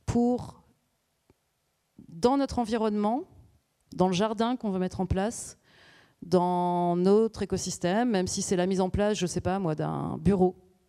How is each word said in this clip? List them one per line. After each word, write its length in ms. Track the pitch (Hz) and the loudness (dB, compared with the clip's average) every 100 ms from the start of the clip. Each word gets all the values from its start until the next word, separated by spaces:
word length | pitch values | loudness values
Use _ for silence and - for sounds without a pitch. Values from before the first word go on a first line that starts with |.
| - | -4
pour, 560 | 240 240 247 - - _ _ _ _ _ _ _ _ _ _ _ _ _ - - | 0 2 0 -4 -16 _ _ _ _ _ _ _ _ _ _ _ _ _ -20 -20
dans 300 | 165 240 277 | 0 2 4
notre 200 | 269 - | 0 -2
environnement, 640 | 220 226 220 208 208 254 381 - - _ _ _ _ | -2 0 0 0 0 -2 -6 -16 -20 _ _ _ _
dans 120 | - 185 | 0 2
le 80 | |
jardin 420 | 180 214 214 226 254 | 2 0 0 -2 -2
qu'on 140 | 220 | -4
veut 80 | 185 | -2
mettre 220 | 185 - | -4 -4
en 60 | 185 | -2
place, 520 | 190 208 - - - _ _ - - _ _ | -2 -2 -6 -12 -18 _ _ -20 -20 _ _
dans 720 | 175 175 180 175 180 175 175 175 | 0 2 2 0 0 2 2 2
notre 460 | 185 208 226 - | 4 4 4 -2
écosystème, 680 | 190 190 - - 175 202 247 | -4 -4 -6 -4 -2 0 0
même 160 | 196 185 | 0 -2
si 140 | - | -4
c'est 160 | - 180 | -2 0
la 100 | 180 | 2
mise 140 | 190 | 0
en 80 | 185 | 0
place, 300 | 185 208 208 | 0 0 0
je 80 | 180 | -2
sais 160 | 180 | -4
pas 160 | 180 190 | -4 -2
moi, 160 | 175 | -2
d'un 420 | 156 151 147 156 - | -2 -2 -4 -6 -2
bureau, 400 | 156 196 180 - _ _ | 2 4 2 0 _ _